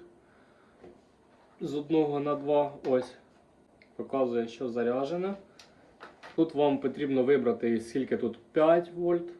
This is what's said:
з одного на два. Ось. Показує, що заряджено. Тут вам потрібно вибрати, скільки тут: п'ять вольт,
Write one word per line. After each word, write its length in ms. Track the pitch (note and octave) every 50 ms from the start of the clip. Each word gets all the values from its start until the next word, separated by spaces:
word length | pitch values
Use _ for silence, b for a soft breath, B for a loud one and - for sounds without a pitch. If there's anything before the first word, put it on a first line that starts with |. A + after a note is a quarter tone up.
| - - - _ b b b b b b b b b b b b b - - _ _ _ _ _ _ _ _ _ _ _ _ -
з 140 | F3+ D3 C#3
одного 460 | D3 D3 D3+ D#3+ D#3 D3+ D3 C#3+ C#3+
на 140 | C#3+ D3 C#3+
два. 380 | C#3 C#3 C#3+ D3 D3 D3 C#3 C#3 - - D3
Ось. 260 | B2+ B2+ B2 - - - - _ _ _ _ _ _ _ _ _ _ _ - _ _ -
Показує, 500 | A2+ - - C3+ C3 A#2+ A#2 A#2 A#2 A2+
що 200 | - - C#3 A#2+
заряджено. 680 | A2+ A#2+ A#2 A#2+ B2 C3 C#3 C#3+ E3+ F3 F#3 G3 G3 - - B B B B B B B B B B B - - - _ - - -
Тут 180 | - E3 D#3+ -
вам 240 | C#3+ D3 C#3+ C#3 B2+
потрібно 440 | - C3 A#2+ C#3 D3 C3+ C3+ C3 B2
вибрати, 580 | B2+ C#3+ B2+ A#2+ A#2+ A2 - - A#2 A#2 A2+
скільки 360 | A2+ - - C3+ B2+ A2+ A#2+
тут: 220 | A2 B2 A2+ G#2+ - - _ -
п'ять 400 | D#3+ D#3 D#3+ E3 F3 F3 - -
вольт, 400 | E3+ F3 F3 F3 E3+ E3+ - - -